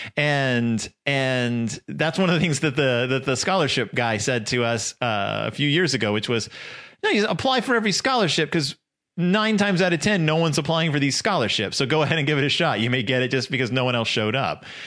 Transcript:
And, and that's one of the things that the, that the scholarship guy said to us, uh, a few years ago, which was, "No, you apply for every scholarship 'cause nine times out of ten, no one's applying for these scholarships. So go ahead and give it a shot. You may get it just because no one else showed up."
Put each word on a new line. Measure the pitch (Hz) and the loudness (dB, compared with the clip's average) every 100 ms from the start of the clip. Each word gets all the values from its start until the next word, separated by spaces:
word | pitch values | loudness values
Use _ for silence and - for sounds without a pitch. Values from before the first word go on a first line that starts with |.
| - - | -6 -2
And, | 147 143 135 120 117 110 - _ 143 | 0 2 2 2 2 0 -4 _ -2
and | 135 131 127 120 120 113 143 - | 0 0 0 0 -2 -4 -6 -10
that's | 143 156 170 | -2 -2 2
one | 185 | 2
of | 165 | 4
the | |
things | 170 139 | 2 0
that | 156 139 | 0 2
the, | 135 120 127 | 2 2 0
that | 131 135 | -2 0
the | 127 | -2
scholarship | 190 190 139 131 107 123 | 0 0 0 0 -2 -2
guy | 117 110 | 0 0
said | - 123 104 | 0 -2 -2
to | 123 117 | -2 0
us, | 117 - - | -2 -4 -4
uh, | 120 107 98 104 110 | -2 -2 -2 -2 -4
a | |
few | 123 147 | -2 0
years | 156 175 127 | 0 0 0
ago, | 107 | 0
which | 107 123 | -2 0
was, | 117 - - - - - - | -4 -4 -14 -16 -18 -20 -6
"No, | 427 | 0
you | - 220 | 0 0
apply | 170 269 254 | -2 0 0
for | 214 233 | 0 0
every | 214 | 0
scholarship | 165 262 254 175 - 147 | 0 0 2 2 0 0
'cause | 170 135 - _ _ _ - | 0 -2 -8 _ _ _ -2
nine | 180 208 220 208 | 2 2 2 2
times | 202 175 | 2 2
out | 185 | 2
of | 170 | 2
ten, | 208 196 156 | 2 2 2
no | 160 | 2
one's | 165 151 | 2 0
applying | 151 160 165 | 0 0 2
for | 143 | 2
these | 139 - | 0 0
scholarships. | 220 190 104 - 98 - | 0 2 0 0 -2 -2
So | 131 | 0
go | 156 | 2
ahead | 147 160 | 2 0
and | 147 | 0
give | 143 | 0
it | 139 | 0
a | |
shot. | - 160 107 | 2 0 2
You | 117 | 0
may | 131 | 0
get | 107 127 | 0 0
it | 127 | 0
just | 131 117 | -2 -2
because | 131 120 | -2 0
no | 131 | 0
one | 127 123 | 0 0
else | 113 | 0
showed | 117 107 131 | 0 0 0
up." | 95 73 - - | -2 -6 -12 -16